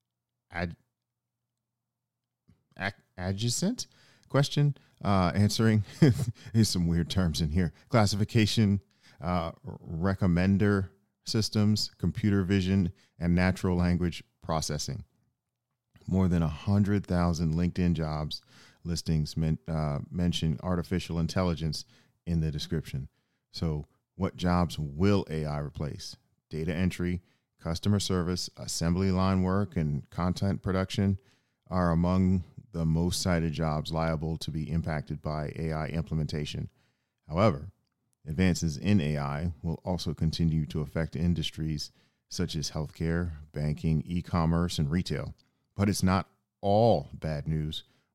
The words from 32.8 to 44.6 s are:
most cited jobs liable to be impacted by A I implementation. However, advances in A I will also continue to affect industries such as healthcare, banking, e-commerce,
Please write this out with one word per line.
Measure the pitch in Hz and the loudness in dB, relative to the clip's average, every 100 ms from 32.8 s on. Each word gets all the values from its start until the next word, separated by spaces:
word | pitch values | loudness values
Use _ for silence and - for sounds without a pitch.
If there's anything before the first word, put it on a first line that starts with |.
| 80 | 0
most | 82 87 - | 2 0 0
cited | 95 87 82 | 0 0 0
jobs | 76 80 76 73 | -2 -2 -2 -4
liable | 80 82 80 80 80 | -2 -2 -2 -4 -6
to | - | -6
be | 78 78 | -6 -2
impacted | 82 80 76 - 73 | -2 -2 -4 -6 -8
by | 78 76 76 - | -6 -6 -6 -6
A | 80 | -4
I | 78 78 | -4 -4
implementation. | 82 - 80 76 76 76 80 - - _ _ _ _ - | -4 -2 -2 -2 -4 -6 -6 -10 -12 _ _ _ _ -6
However, | 80 107 71 85 - _ _ _ _ 73 | 2 4 2 -6 -16 _ _ _ _ -8
advances | 78 92 82 82 69 | 2 2 2 0 -2
in | 95 104 | 2 4
A | 73 73 | 4 0
I | 69 73 87 82 | -2 -2 -4 -4
will | 85 - | -6 -6
also | - 90 87 | -4 -4 -4
continue | 73 80 - 82 80 73 | 0 -2 2 2 2 -2
to | 80 | -4
affect | 73 82 78 - | -4 -4 -4 -2
industries | 87 82 78 - 78 76 - - _ _ _ | 0 0 -2 -4 -6 -4 -8 -14 _ _ _
such | - 85 80 | -6 -4 -4
as | 73 | -6
healthcare, | 78 78 - 82 85 87 76 73 | -6 -8 -4 -2 -2 -2 -6 -12
banking, | 73 76 76 82 78 - | -4 -4 -2 0 0 0
e-commerce, | 87 - 90 82 85 | -6 -2 0 2 2